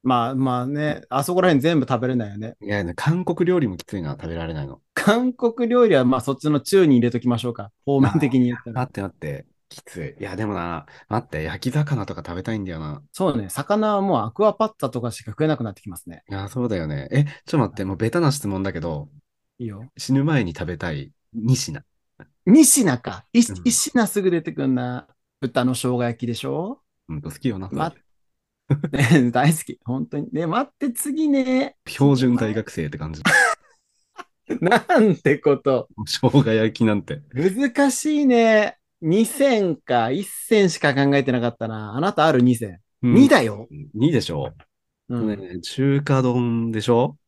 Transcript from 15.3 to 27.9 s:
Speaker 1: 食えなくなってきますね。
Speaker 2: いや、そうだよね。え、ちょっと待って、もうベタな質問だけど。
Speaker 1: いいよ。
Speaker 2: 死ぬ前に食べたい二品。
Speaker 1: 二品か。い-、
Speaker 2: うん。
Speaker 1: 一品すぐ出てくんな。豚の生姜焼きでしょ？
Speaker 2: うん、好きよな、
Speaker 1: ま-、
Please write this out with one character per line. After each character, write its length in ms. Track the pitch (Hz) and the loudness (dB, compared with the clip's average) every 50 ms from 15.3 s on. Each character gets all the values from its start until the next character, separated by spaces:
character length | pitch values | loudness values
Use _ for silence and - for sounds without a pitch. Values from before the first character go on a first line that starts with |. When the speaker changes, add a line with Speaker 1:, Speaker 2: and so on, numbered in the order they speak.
| 107 | -6
Speaker 1:
食 120 | - 156 | -2 0
え 20 | |
な 100 | 156 151 | 0 0
く 80 | - 120 | -2 -4
な 80 | 110 98 | -8 -10
っ 20 | |
て 80 | - _ | -12 _
き 60 | 104 | -16
ま 80 | 90 | -16
す 120 | 85 - 87 | -14 -16 -18
ね。 140 | 85 - _ _ | -20 -20 _ _
Speaker 2:
い 20 | 101 | -10
や、 160 | 98 98 101 | -8 -8 -8
そ 160 | - 127 123 | -6 -4 -4
う 40 | 120 | -2
だ 80 | 107 | -2
よ 100 | 90 80 | -2 -4
ね。 220 | 78 73 69 67 - | -4 -6 -6 -6 -2
え、 140 | - 139 147 | 0 0 0
ち 40 | 143 | 0
ょ 20 | |
っ 120 | - - _ - | -4 -14 _ -4
と 80 | - 156 | 0 0
待 140 | 117 95 - | 0 0 -2
っ 20 | |
て、 100 | - 98 | -6 -6
も 100 | 95 98 | -6 -4
う 20 | |
ベ 140 | 80 110 117 | -2 -4 -2
タ 100 | - 175 | 0 2
な 120 | 170 143 139 | 0 0 0
質 140 | - - 101 | -2 -4 -6
問 140 | 98 95 98 | -4 -4 -4
だ 100 | 98 92 | -4 -6
け 80 | 82 | -6
ど。 280 | 78 85 80 73 73 73 _ - _ _ _ _ _ _ _ _ | -6 -6 -6 -6 -8 -12 _ -20 _ _ _ _ _ _ _ _
Speaker 1:
い 60 | 123 | -12
い 20 | |
よ。 180 | 113 101 101 117 135 _ - | -12 -12 -12 -16 -18 _ -14
Speaker 2:
死 160 | - - 135 | -4 0 0
ぬ 100 | 135 139 | 2 2
前 200 | 156 156 139 110 | 2 2 0 0
に 100 | 87 78 | -2 -4
食 120 | - 90 | -8 -8
べ 120 | 78 90 76 | -8 -8 -8
た 140 | - 85 78 | -6 -6 -6
い 200 | 71 69 71 _ _ _ _ _ | -8 -10 -12 _ _ _ _ _
二 220 | 117 107 120 131 | -6 0 0 0
品。 260 | 127 - - 147 - - _ _ _ _ _ _ _ - _ _ _ _ | 0 -2 -8 -10 -12 -14 _ _ _ _ _ _ _ -20 _ _ _ _
Speaker 1:
二 180 | 180 208 311 311 | 6 8 8 8
品 340 | - - 285 233 175 127 120 | 8 6 4 4 2 2 0
か。 280 | - - 95 92 - _ _ | -4 -8 -12 -12 -16 _ _
い-、 80 | 233 233 | 4 4
Speaker 2:
う 60 | - 101 | 4 0
ん。 40 | 92 170 | -2 -2
Speaker 1:
一 260 | 240 233 - - 294 | 0 0 0 -2 0
品 160 | - 247 226 | 2 2 2
す 160 | 202 - 208 190 | 2 0 0 0
ぐ 80 | 190 | 2
出 120 | 175 170 160 | 0 0 -2
て 100 | 165 156 | -4 -6
く 140 | - 139 | -2 0
ん 80 | 135 131 | 0 0
な。 320 | 123 123 123 123 127 - _ _ _ _ _ _ _ | 0 -2 -4 -8 -10 -12 _ _ _ _ _ _ _
豚 240 | - 127 - 135 123 | -8 -2 0 0 0
の 100 | 127 127 | 0 0
生 140 | 120 - 127 | 0 -2 -2
姜 140 | 127 123 123 | -2 0 -2
焼 160 | 120 117 117 | -2 -4 -4
き 80 | - | -6
で 80 | 117 117 | -6 -6
し 100 | - - | -6 -6
ょ？ 340 | 135 139 147 170 202 269 _ _ _ _ _ _ - | -6 -6 -6 -6 -8 -10 _ _ _ _ _ _ -12
Speaker 2:
う 60 | 160 | -12
ん、 40 | 151 | -10
好 100 | 147 160 | -10 -12
き 180 | 147 - - 131 | -14 -6 -4 -4
よ 100 | 107 95 | -4 -4
な、 100 | 95 101 | -8 -10
Speaker 1:
ま-、 200 | - - 156 165 | -6 -6 -6 -6